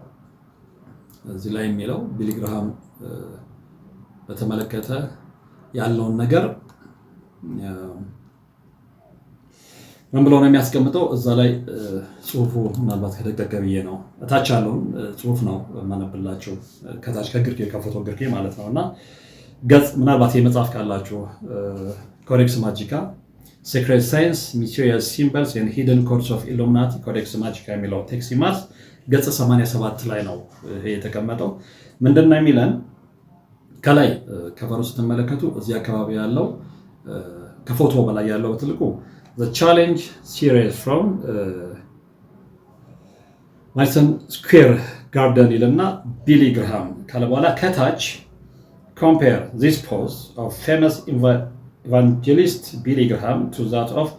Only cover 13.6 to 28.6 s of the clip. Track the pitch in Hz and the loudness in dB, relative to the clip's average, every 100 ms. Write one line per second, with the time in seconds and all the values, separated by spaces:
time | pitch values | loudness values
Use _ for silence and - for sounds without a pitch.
13.6 | 95 95 95 - - - - 135 135 117 | -2 -4 -6 -12 -16 -16 -2 0 2 0
14.6 | 107 127 - 95 104 101 123 123 104 95 | 0 -4 -6 -8 -10 -8 -4 -2 -2 -4
15.6 | - 110 98 98 95 95 95 95 104 95 | -10 -10 -8 -6 -8 -8 -10 -10 -12 -14
16.6 | - - 85 - - 107 107 123 123 123 | -16 -20 -18 -14 -10 -8 -4 -2 -2 -2
17.6 | 104 104 107 104 98 101 135 98 101 110 | -6 -6 -8 -8 -8 -8 -6 -4 -6 -8
18.6 | 104 139 185 - - - - - - - | -6 -4 -4 -10 -20 -20 -20 -20 -20 -8
19.6 | 123 143 143 - 131 127 120 123 120 123 | 6 8 8 0 2 4 4 4 4 2
20.6 | 117 113 104 98 98 104 101 - 220 101 | -2 -4 -6 -6 -8 -12 -12 -16 -12 -8
21.6 | 101 98 95 104 - _ - 127 123 120 | -8 -8 -10 -12 -16 _ 0 4 4 2
22.6 | 107 98 101 147 196 - _ _ - _ | -4 -6 -6 -6 -8 -14 _ _ -20 _
23.6 | - 131 123 127 120 151 170 156 - 120 | -4 -2 4 4 4 2 2 0 -4 -4
24.6 | 117 - 127 113 101 - 143 143 139 113 | -4 0 0 2 -2 0 0 0 -2 -2
25.6 | 107 135 127 123 123 120 - 147 - 123 | -4 0 2 4 4 0 0 -6 -4 -2
26.6 | 120 120 123 - - 104 104 107 113 - | 2 2 2 -2 -6 -6 -6 -6 -6 -8
27.6 | - 101 101 95 - 120 - 127 170 196 | -10 -8 -6 -8 -6 -10 -4 0 0 -2